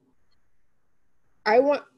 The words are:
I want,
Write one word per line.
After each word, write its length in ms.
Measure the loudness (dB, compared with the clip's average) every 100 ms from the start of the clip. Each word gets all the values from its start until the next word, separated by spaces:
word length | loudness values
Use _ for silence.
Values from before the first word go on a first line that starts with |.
| _ _ _ _ _ _ _ _ _ _ _ _ _ _ -2
I 140 | 0
want, 240 | 0 -2 -8